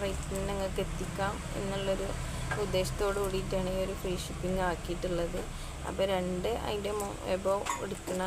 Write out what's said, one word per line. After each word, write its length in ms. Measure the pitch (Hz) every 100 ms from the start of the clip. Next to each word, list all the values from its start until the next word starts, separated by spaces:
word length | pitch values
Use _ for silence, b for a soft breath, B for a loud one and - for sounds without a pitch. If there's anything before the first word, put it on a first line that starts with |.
| 196
റേറ്റിന് 340 | 190 - 190
തന്നെ 140 | 196
നിങ്ങൾക്ക് 280 | 202 190 196 190
എത്തിക്കാം 500 | - 185 - 196 208 - 233
എന്നുള്ളൊരു 480 | 196 196 196 190 196 - - - - 202 202
ഉദ്ദേശത്തോടു 520 | 185 185 - 202 202
കൂടിയിട്ടാണ് 460 | 196 190 190 190 185 190
ഈ 40 | 190
ഒരു 100 | 190
ഫ്രീ 120 | 190 180 -
ഷിപ്പിംഗ് 360 | - 180 185 180
ആക്കിയിട്ടുള്ളത്. 720 | 165 - 175 180 175 170 185 - B B B -
അപ്പോൾ 140 | 185 190 185
രണ്ട് 360 | 180 180 202 233 -
അതിൻ്റെ 260 | 208 202 208
മു-, 180 | 202 208 - 185
എബോവ് 300 | 196 202 - - 208
എടുക്കുന്ന 360 | 196 - 185